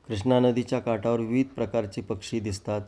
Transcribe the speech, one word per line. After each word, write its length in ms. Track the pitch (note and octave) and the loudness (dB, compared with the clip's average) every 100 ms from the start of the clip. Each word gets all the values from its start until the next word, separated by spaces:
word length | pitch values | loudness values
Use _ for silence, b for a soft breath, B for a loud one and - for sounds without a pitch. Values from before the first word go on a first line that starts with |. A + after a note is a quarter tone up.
| - | -4
कृष्णा 320 | G#2+ B2+ B2+ | -2 4 6
नदीच्या 400 | B2+ A#2+ A#2+ B2+ | 6 2 0 -2
काठावर 400 | A2+ A2 A2+ A#2 | 0 0 2 0
विविध 280 | A2+ B2 C3+ | 2 0 0
प्रकारचे 540 | - A2 A#2 G#2+ A#2+ | -2 -2 -2 -2 -8
पक्षी 380 | G2+ G#2 - A#2 | -6 -6 -4 -4
दिसतात, 420 | G#2+ G2 - G#2 | -4 -6 -4 -4